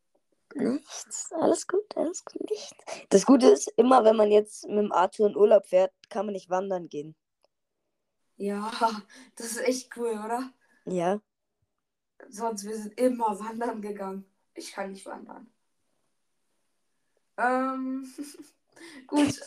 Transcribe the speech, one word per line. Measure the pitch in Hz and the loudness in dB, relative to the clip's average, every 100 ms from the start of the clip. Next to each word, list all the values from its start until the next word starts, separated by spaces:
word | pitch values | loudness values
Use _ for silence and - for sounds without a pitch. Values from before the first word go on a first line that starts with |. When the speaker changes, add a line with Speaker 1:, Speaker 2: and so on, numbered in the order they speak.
| _ _ _ _ _ | _ _ _ _ _
Speaker 1:
Nichts. | - 202 277 - - - - - | -6 -4 -4 -8 -18 -14 -14 -10
Alles | 339 - 349 - | -2 0 0 -2
gut, | 370 427 - | -6 -6 -6
alles | 302 370 - | -6 -8 -14
gut. | - - | -14 -10
Nichts. | 427 - - - - - | -10 -12 -20 -18 -18 2
Das | 196 | 2
Gute | 180 269 254 | 6 8 8
ist, | 403 - - | 6 4 2
immer | 240 254 | 6 8
wenn | 220 220 | 6 6
man | 208 | 6
jetzt | 208 214 - - | 4 2 -10 -6
mit | 208 | -2
dem | 208 | 0
Arthur | - 185 - 208 | 0 0 2 0
in | 147 | 4
Urlaub | 214 214 - | 6 6 6
fährt, | 185 190 - _ | 2 2 -2 _
kann | 220 208 | -8 -6
man | |
nicht | 190 175 | -8 -4
wandern | 180 196 185 165 | -4 -4 -6 -6
gehen. | 147 151 156 _ _ _ _ _ _ _ _ _ _ _ _ | -10 -12 -16 _ _ _ _ _ _ _ _ _ _ _ _
Speaker 2:
Ja, | 202 202 214 | -6 -6 -8
<laughs> | 233 226 214 - - - - | -2 -2 -2 -14 -20 -20 -16
das | 233 | -12
ist | 226 | -4
echt | - 254 - - | -2 -2 -6 -8
cool, | 240 | -6
oder? | 214 214 240 262 _ _ _ | -6 -6 -6 -6 _ _ _
Speaker 1:
Ja. | - 180 170 208 - _ _ _ _ _ _ _ _ _ - | -8 -2 -2 -2 -6 _ _ _ _ _ _ _ _ _ -20
Speaker 2:
Sonst, | 202 233 214 | -8 -6 -6
wir | 202 220 | -10 -10
sind | 208 - | -12 0
immer | 254 233 226 196 | 0 0 -2 -4
wandern | 214 226 233 220 | -8 -6 -6 -6
gegangen. | 208 202 190 196 190 _ _ | -10 -8 -10 -10 -14 _ _
Ich | - - | -18 -16
kann | - 196 | -10 -10
nicht | 190 - | -12 -16
wandern. | - - - - _ _ _ _ _ _ _ _ _ _ _ _ _ _ _ _ _ _ - | -16 -16 -20 -20 _ _ _ _ _ _ _ _ _ _ _ _ _ _ _ _ _ _ -4
Ähm, | 240 254 262 262 262 262 262 262 285 - 302 _ | 0 0 -2 -4 -6 -8 -10 -14 -16 -16 -20 _
<laughs> | _ _ 330 302 - | _ _ -20 -20 -2
gut, | 294 285 - | 2 2 0